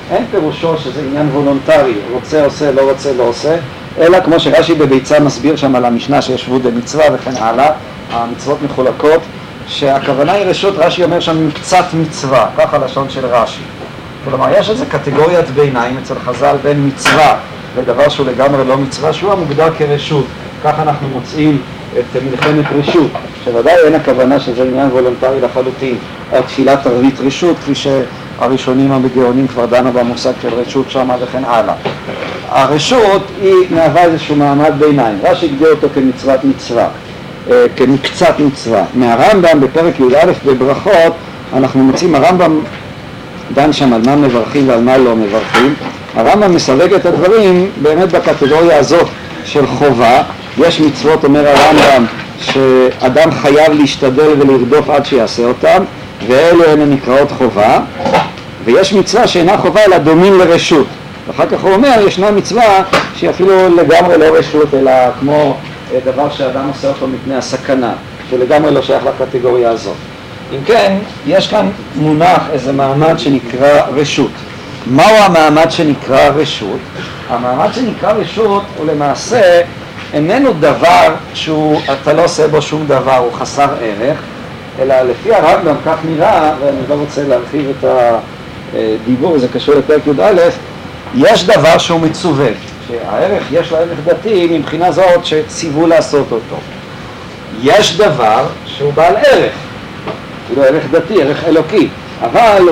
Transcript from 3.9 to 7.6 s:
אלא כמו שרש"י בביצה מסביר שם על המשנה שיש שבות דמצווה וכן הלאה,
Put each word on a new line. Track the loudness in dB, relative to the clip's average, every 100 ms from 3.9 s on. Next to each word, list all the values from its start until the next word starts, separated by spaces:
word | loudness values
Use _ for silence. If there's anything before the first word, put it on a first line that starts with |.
| 0
אלא | 4 4
כמו | 4 0
שרש"י | 2 2 2 2
בביצה | 2 2 2 2
מסביר | 2 0 -2 0
שם | 0 0
על | 0
המשנה | -2 0 -2
שיש | -2 -6
שבות | -2 -2
דמצווה | 0 -4 -4 2 2
וכן | 2 -6 -4
הלאה, | -2 0